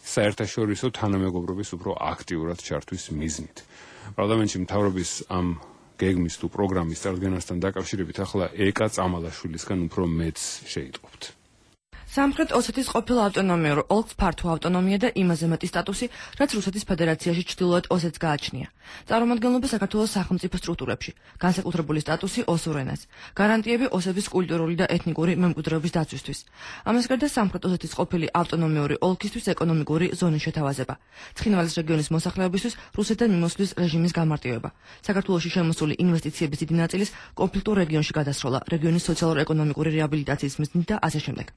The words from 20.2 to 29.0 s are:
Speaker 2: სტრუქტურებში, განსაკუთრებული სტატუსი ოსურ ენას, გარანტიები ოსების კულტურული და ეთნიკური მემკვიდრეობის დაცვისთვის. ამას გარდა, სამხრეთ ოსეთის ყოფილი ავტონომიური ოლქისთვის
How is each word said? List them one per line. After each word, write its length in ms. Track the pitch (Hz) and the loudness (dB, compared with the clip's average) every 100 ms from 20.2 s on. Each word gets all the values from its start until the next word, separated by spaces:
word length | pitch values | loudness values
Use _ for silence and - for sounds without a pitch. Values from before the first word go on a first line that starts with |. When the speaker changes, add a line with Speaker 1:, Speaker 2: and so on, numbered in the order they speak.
| 175 180 180 180 | 0 0 -2 -4
Speaker 2:
სტრუქტურებში, 560 | - 170 131 - - - - | -4 -4 -2 -4 -6 -14 -20
განსაკუთრებული 680 | - 180 180 190 170 151 151 | -2 0 2 0 -2 0 -2
სტატუსი 460 | 151 160 196 - - | 0 -2 -2 -2 0
ოსურ 300 | 165 - 147 | 0 0 -4
ენას, 220 | 131 143 - - - | -4 -6 -10 -20 -16
გარანტიები 540 | - 208 220 214 240 262 | 2 4 4 4 2 2
ოსების 380 | - 180 185 208 | 0 0 -2 0
კულტურული 460 | 185 180 165 160 170 | 0 0 0 0 2
და 80 | 185 | 2
ეთნიკური 460 | 175 - 156 165 | 2 0 0 2
მემკვიდრეობის 580 | 180 180 151 160 160 165 | 4 4 2 0 0 0
დაცვისთვის. 460 | 170 151 135 - - - - - - | 0 -2 -4 -8 -12 -12 -20 -16 -8
ამას 200 | - 226 | 0 2
გარდა, 220 | 240 262 294 | 2 2 2
სამხრეთ 360 | 262 202 - | 2 2 2
ოსეთის 280 | 185 180 156 | 0 0 -2
ყოფილი 340 | - 165 180 156 | -4 -2 0 0
ავტონომიური 680 | 170 170 165 160 156 147 | 0 0 2 2 2 2
ოლქისთვის 540 | - | 2